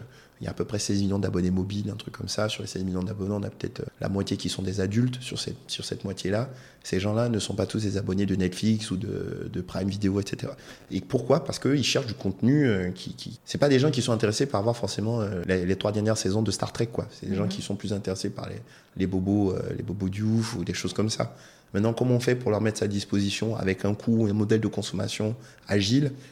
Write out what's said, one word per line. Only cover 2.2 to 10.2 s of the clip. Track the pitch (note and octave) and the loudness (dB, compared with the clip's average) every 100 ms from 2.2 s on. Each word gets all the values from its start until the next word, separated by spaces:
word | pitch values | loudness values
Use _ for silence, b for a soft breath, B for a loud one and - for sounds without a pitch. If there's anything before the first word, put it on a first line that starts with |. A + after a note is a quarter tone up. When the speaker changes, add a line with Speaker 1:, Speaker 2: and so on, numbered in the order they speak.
| G2+ | -6
Speaker 1:
ça. | - G#2+ | -2 -2
Sur | - | -4
les | G#2 | -6
seize | - | -4
millions | F#2 F#2 | -2 -2
d'abonnés, | F#2+ G#2 G2 | -4 -4 -4
on | G#2 | -4
a | G2+ | -4
peut-être, | - - - | -6 -8 -8
euh, | - - | -12 -6
la | - | -2
moitié | G2 F#2+ G2 | -2 -2 -2
qui | F2+ | -2
sont | - | -4
des | F#2+ F#2+ | -4 -2
adultes | F#2+ G#2+ B2+ B2+ | 0 2 0 -2
sur | - - | -8 -6
cette, | - - - | -6 -10 -10
sur | - - | -10 -6
cette | - | -6
moitié-là. | G2 F#2 F#2 G#2 C3+ B B B | -6 -6 -2 0 -2 B B B
Ces | - F#2 | -4 0
gens-là | G2+ G#2+ A#2+ | 2 2 2
ne | A2 | 0
sont | - G2 | -2 -2
pas | F#2+ | 0
tous | A2+ | 0
des | G#2+ F#2+ | 0 0
abonnés | G2 F#2+ G2+ | 0 0 2
de | F#2+ | 2
Netflix | F#2 F2+ A2 A2 G#2+ | 2 2 2 2 0
ou | F#2 | -4
de, | G2 F#2+ F#2 - E2+ | -2 -4 -4 -6 -6
de | F#2 | -6
Prime | F2 F2+ G2 | -6 -2 -2
Video, | G2+ G2 | 2 2
et | G2 | 2